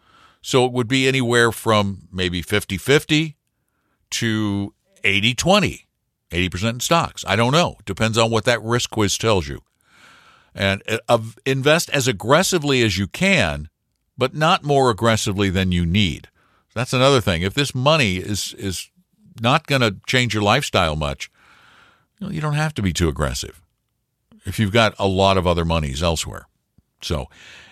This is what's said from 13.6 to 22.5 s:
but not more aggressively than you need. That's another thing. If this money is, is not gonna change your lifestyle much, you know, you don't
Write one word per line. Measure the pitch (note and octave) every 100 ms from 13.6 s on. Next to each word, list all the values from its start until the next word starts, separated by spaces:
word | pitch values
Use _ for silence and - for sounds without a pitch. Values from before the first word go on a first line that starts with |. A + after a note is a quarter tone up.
| D2+ _ _ _ _ -
but | C3
not | D3 D#3 F#3
more | C#3+ C#3 C3
aggressively | G2+ A2+ A2 - G2 G2
than | F#2 F#2
you | F2
need. | F2 G2 F#2+ C2+ - _ _ _ _
That's | G#2+ B2
another | B2+ C3+ C3+
thing. | G#2 E2
If | F#2+
this | C#3 C#3
money | B2+ C3+ D#3+ A2+ F2+
is, | F2+ G2+ -
is | - G2 F2 - _ _ _ _ -
not | A#2 D3 -
gonna | C#3 A#2 G2 -
change | C3 B2
your | G#2+
lifestyle | G#2 B2+ - G#2 E2 D2+
much, | D2 C#2 - _ _ _ _ _ _ _ _ _
you | G3+
know, |
you | D#3+
don't | D3+